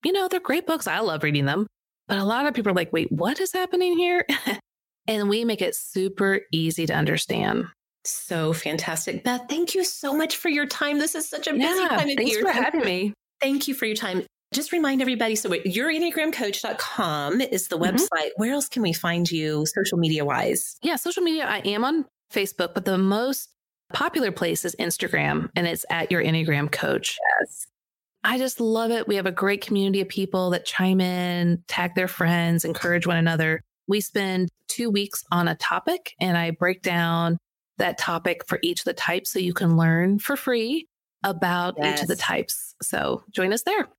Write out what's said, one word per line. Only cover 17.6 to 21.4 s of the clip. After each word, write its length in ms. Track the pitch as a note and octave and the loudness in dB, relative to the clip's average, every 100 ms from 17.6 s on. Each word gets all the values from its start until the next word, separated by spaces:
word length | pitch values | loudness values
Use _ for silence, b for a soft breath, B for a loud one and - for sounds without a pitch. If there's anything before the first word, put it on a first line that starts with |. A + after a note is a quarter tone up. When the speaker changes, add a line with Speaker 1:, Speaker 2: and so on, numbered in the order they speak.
| - | -2
Speaker 2:
the 100 | E3 | 0
Speaker 1:
Mm-hmm. 200 | F3 G#3 | 2 2
Speaker 2:
website. 320 | F#4 E3 D3+ - | 0 0 -2 -2
Where 160 | A3 | 0
else 160 | C#4+ C#4+ | 0 -2
can 120 | B3+ | 0
we 120 | G3+ | 0
find 360 | E3 F3 E3+ F3 | 0 0 0 0
you 360 | E3 D#3 D3+ D#3 | 0 0 0 0
social 320 | - F#3+ F3 | 0 0 2
media 260 | E3 D#3 | 2 2
wise? 540 | C#3+ B2+ - - - - | 0 0 0 -2 -4 -4
Speaker 1:
Yeah, 140 | D#4+ D4+ | -2 -2
social 280 | F4 F4 | -2 0
media. 220 | F4 D#4+ | 0 0